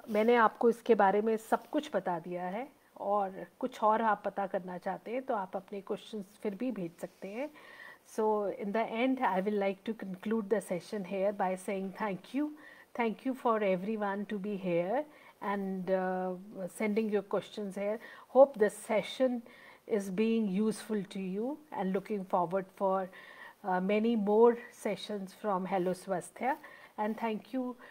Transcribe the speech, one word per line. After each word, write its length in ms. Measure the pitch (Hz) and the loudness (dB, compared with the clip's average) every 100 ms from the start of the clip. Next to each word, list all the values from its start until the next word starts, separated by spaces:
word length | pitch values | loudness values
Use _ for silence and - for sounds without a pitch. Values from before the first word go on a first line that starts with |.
| - | -2
मैंने 260 | 214 220 240 | 2 6 8
आपको 340 | 220 - 233 | 6 6 2
इसके 260 | 226 - 214 | 4 4 6
बारे 260 | 196 202 | 6 6
में 140 | 226 220 | 2 0
सब 320 | - 226 - | 0 -2 0
कुछ 200 | 294 285 | -4 -2
बता 260 | 196 185 170 | -2 -2 -4
दिया 280 | 180 175 180 | -4 -6 -4
है, 200 | 202 277 - _ - | -6 -8 -14 _ -8
और 460 | 196 208 196 190 175 - | -2 0 0 -4 -14 -6
कुछ 220 | 262 - | -6 0
और 180 | 214 220 | 2 4
आप 200 | 226 202 202 | 4 0 -2
पता 220 | 196 196 | -4 -2
करना 300 | 196 180 180 | -2 -4 -8
चाहते 340 | 196 180 - | -6 -6 -6
हैं 100 | 247 | -6
तो 140 | 262 220 | -2 -4
आप 200 | 190 196 | -4 -8
अपने 260 | 190 202 | -8 -10
क्वेश्चंस 580 | 190 202 - 214 196 - | -6 -8 -8 -12 -12 -8
फिर 120 | 214 196 | -8 -4
भी 160 | 254 | -4
भेज 200 | 214 170 - | -4 -6 -8
सकते 260 | 180 - 190 | -14 -12 -12
हैं। 220 | 214 302 - - - - - - - | -8 -10 -10 -20 -20 -20 -20 -8 0
So, 360 | 214 214 202 - | 2 2 0 -4
in 80 | 202 | -2
the 140 | 208 226 226 | -2 -2 0
end, 160 | 262 254 | 0 2
I 220 | 226 190 | 2 2
will 180 | 196 208 | 2 0
like 240 | 196 196 - | 0 -2 -6
to 80 | |
conclude 560 | 220 190 185 214 226 196 | -6 -8 -6 -2 -2 0
the 120 | 208 | 0
session 440 | 185 175 - 214 180 | 0 -6 -6 -8 -4
here 260 | 196 196 | -2 0
by 220 | 202 185 185 | 0 -2 -2
saying 360 | 202 196 190 185 | -4 -6 -6 -4
thank 340 | 208 185 - 262 | -4 -4 -6 -4
you। 140 | 302 302 - - - - | -4 -6 -18 -20 -10 -4
Thank 280 | 233 196 262 | -2 -2 -4
you 80 | |
for 220 | 262 247 220 | -2 0 2
everyone 640 | 202 185 190 220 202 196 208 | 2 0 -2 -2 -2 -4 -4
to 120 | 208 | -6
be 180 | 202 196 | -4 -4
here 460 | 185 170 175 247 302 - - - | 0 0 2 0 -2 -10 -20 -10
and, 480 | 208 202 190 190 185 | -4 -4 -4 -4 0
uh, 460 | 190 185 185 185 180 202 190 180 - | 0 0 -2 -4 -6 -10 -10 -10 -4
sending 320 | 214 208 220 | -2 0 0
your 140 | 202 | 0
questions 520 | 196 202 - - 208 185 | 0 -2 -4 -8 -8 -4
here। 240 | 202 220 - - - 254 | -4 -4 -8 -20 4 8
Hope 240 | 277 233 | 8 8
the 100 | 202 | 2
session 720 | - - 220 - - 262 247 - - - - - | 2 0 0 0 0 0 0 -8 -18 -20 -18 -2
is 220 | 208 196 | -2 0
being 380 | 185 220 226 214 | 2 2 2 2
useful 560 | 185 214 214 - 214 185 190 | 2 0 0 -4 -4 -4 -6
to 40 | |
you 380 | 190 196 240 302 - | -4 -4 -4 -6 -8
and 220 | - 190 | -4 0
looking 300 | 190 185 208 | 0 -2 -6
forward 480 | 185 190 165 190 190 - | 0 0 2 0 -4 -2
for, 340 | 196 190 185 - - - - - | 0 2 -2 -10 -20 -20 -20 -8
uh, 180 | 202 185 | -2 0
many 340 | 185 208 226 233 | 2 4 4 2
more 420 | 196 214 240 233 - | 4 8 8 6 -2
sessions 640 | - 226 185 - 208 190 | -8 -6 -4 -6 -8 -10
from 320 | - 214 185 185 | -6 -2 -2 0
Hello 280 | 190 180 | 0 0
Swasthya। 640 | 180 - 180 - - 240 311 - - - - | -2 -2 -4 -6 -6 -4 -4 -8 -20 -12 -4
And 220 | 214 220 | -4 -2
thank 340 | 226 208 - | -4 -4 -6
you, 220 | 262 247 240 - | -6 -6 -8 -16